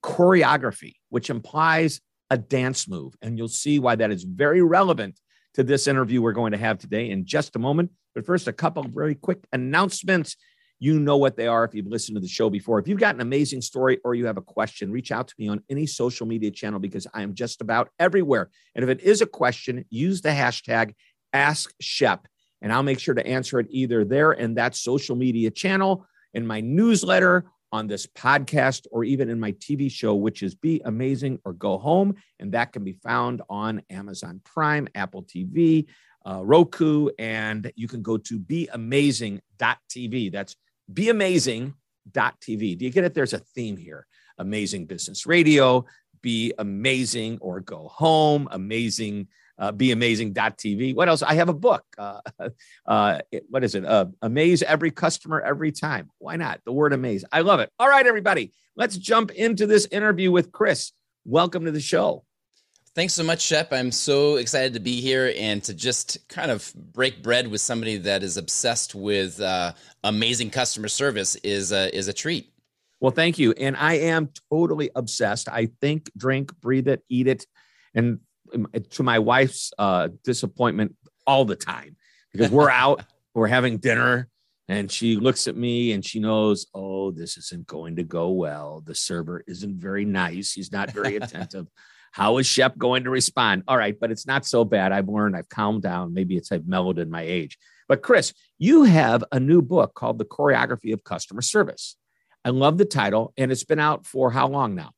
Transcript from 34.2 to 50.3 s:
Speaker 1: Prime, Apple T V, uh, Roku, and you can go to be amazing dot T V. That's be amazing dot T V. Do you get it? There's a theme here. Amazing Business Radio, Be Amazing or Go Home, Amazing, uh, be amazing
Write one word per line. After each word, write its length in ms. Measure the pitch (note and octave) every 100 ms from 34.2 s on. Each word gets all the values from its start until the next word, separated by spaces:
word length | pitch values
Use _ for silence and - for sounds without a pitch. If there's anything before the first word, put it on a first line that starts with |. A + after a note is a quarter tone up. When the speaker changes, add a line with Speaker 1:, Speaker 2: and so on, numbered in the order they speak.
| F2 F#2
Speaker 1:
Prime, 460 | _ - D3+ D3 C#3
Apple 280 | G2+ F#2 F#2+
T 240 | F#2 F2 F#2
V, 380 | D#3+ E3 D#3+ D3+ _ _ _ -
uh, 140 | F#2+
Roku, 640 | F#2+ D#3 E3 - D#3+ D3 C#3+ C#3+
and 540 | A2+ A2 G#2+ A2 G#2+ -
you 100 | A2+
can 140 | A#2+
go 160 | G#2 A2
to 200 | - A2+
be 300 | F2 E3 E3
amazing 680 | A#2+ A2+ C#3 C#3+ A#2 A2+ G2 _ _
dot 200 | A#2 - _
T 180 | B2+ B2
V. 200 | B2 G2+
That's 300 | F#2+ G2+ - _ _ -
be 160 | F#3 A3
amazing 680 | A3 F#3+ F3+ C3 A2+ C3 - _ _ -
dot 240 | C3+ A#2+ -
T 160 | - A2
V. 180 | G#2+ F2
Do 80 |
you 80 | B2
get 140 | C3 F3+
it? 80 |
There's 180 | E3+ C3
a 80 | G2
theme 380 | _ - A2+ F#2+
here. 280 | E2 D2 _ _ _ -
Amazing 500 | F#2 G#2+ G2 G2 D#2+
Business 380 | F2+ - - -
Radio, 600 | F3 D#3 D3 C3 B2+ B2 _ _ _
Be 300 | B2 A2+ A#2 -
Amazing 760 | G2+ G2 B2+ C3 B2 A#2+ A2 A#2
or 220 | F#2+ F2+
Go 260 | F#2 E2 D#2
Home, 640 | - D#3+ D#3+ D3+ D3 C#3
Amazing, 800 | F#2 G2 A2+ A#2 G#2+ G#2+ G#2 F#2+ _ _ -
uh, 140 | G2+
be 200 | G#2 B2+
amazing 420 | A#2 A#2+ A2 A2